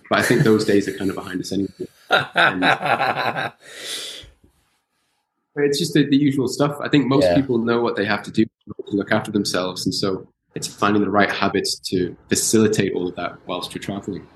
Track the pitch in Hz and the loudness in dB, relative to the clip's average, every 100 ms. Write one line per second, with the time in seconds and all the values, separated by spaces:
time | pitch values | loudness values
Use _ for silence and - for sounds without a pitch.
0 | - 98 - 120 110 107 - 101 98 - | -2 0 2 4 6 4 4 2 2 -4
1 | 98 95 95 92 92 95 95 - 180 _ | -4 -4 -8 -8 -6 -4 -4 -6 -14 _
2 | _ - - 170 165 92 170 - 147 120 | _ 0 0 2 2 2 2 2 0 0
3 | 131 123 127 - 123 - - - - - | 0 -2 -4 -4 -6 -10 -20 -16 -12 -10
4 | - - - _ _ _ _ _ _ _ | -12 -16 -20 _ _ _ _ _ _ _
5 | _ _ _ _ _ 147 143 143 165 160 | _ _ _ _ _ -2 0 0 0 2
6 | 139 139 147 139 117 - 147 147 113 147 | 4 4 4 2 -2 0 -2 -2 0 2
7 | 123 139 139 87 135 120 120 117 117 101 | 4 4 4 4 2 0 2 2 0 0
8 | 101 104 - - 107 - - - - 101 | 0 -2 -2 0 0 -2 -18 -16 -4 -4
9 | 98 113 - 104 98 92 92 90 95 - | 0 0 0 0 0 -2 -4 -4 -4 -2
10 | 101 95 - _ _ - - - 101 104 | -2 -4 -8 _ _ -12 -10 -2 2 2
11 | 98 104 98 - 98 98 - - - 95 | 2 2 2 2 0 0 -2 -6 -4 -2
12 | 87 - _ 110 - 110 107 - 98 90 | -2 -6 _ -2 2 4 4 2 0 -2
13 | 90 - 87 - - 90 - 90 - 101 | -6 -6 -10 -10 -8 -8 -8 -10 -8 -8
14 | - 87 - | -8 -10 -12